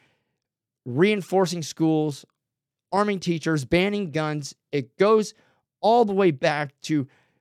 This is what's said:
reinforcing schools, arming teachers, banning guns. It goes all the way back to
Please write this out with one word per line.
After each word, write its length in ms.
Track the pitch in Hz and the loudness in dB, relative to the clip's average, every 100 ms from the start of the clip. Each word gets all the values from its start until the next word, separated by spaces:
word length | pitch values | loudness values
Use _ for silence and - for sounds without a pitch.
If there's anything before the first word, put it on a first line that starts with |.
| _ _ _ _ _ _ _ _ | _ _ _ _ _ _ _ _
reinforcing 760 | 123 127 202 208 160 185 175 175 | -6 2 2 2 0 0 0 -2
schools, 640 | 143 - 160 156 151 139 - _ _ _ _ _ _ | -8 -2 0 2 -2 -6 -16 _ _ _ _ _ _
arming 300 | 196 208 196 | 0 0 -2
teachers, 420 | 175 160 156 156 | -4 -2 -2 -2
banning 480 | 123 175 196 208 180 | 0 0 0 -2 -4
guns. 420 | 156 151 151 139 - _ | -4 -4 -6 -10 -16 _
It 240 | 143 117 - | -6 -6 0
goes 360 | 202 220 208 - _ _ _ _ | 4 4 2 -8 _ _ _ _
all 240 | 196 240 | 2 2
the 100 | 208 | 2
way 180 | 196 190 | 2 2
back 420 | 135 165 147 147 - | 2 -2 -2 -6 -10
to 240 | - 151 139 _ _ _ | -4 -2 -4 _ _ _